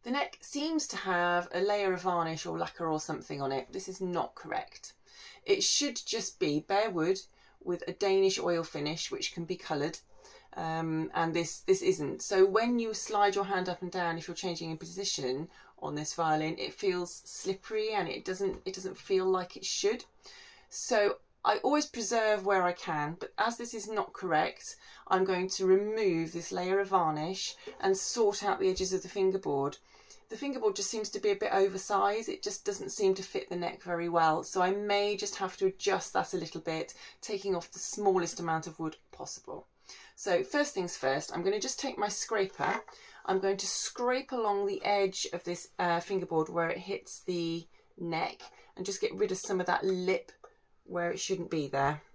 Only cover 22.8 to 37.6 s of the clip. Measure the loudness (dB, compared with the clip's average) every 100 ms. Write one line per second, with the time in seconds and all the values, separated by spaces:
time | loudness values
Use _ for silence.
22.8 | -4 -2 -2 -4 -10 0 0 0 -6 -6
23.8 | -4 -4 -4 -6 2 2 2 -2 -14 -16
24.8 | -18 -20 0 2 4 2 0 0 6 6
25.8 | 6 2 2 2 0 -4 -4 -2 2 2
26.8 | 4 4 4 2 -2 -4 -6 -8 -14 -2
27.8 | 2 2 0 4 4 4 0 2 2 2
28.8 | 0 -2 -4 0 2 2 0 0 0 -4
29.8 | _ -20 -20 -20 _ -6 -4 0 0 0
30.8 | -4 -2 -4 -2 0 0 2 4 4 2
31.8 | 0 2 4 2 -4 -6 -6 -4 -4 -4
32.8 | -4 2 4 4 0 -6 -4 -4 -4 -6
33.8 | -4 -2 2 4 6 4 2 2 4 4
34.8 | 2 2 2 0 -4 -2 -4 2 0 2
35.8 | 0 0 0 -2 0 -2 -4 -6 -4 -4
36.8 | -4 -10 -18 -16 -6 -4 -2 -2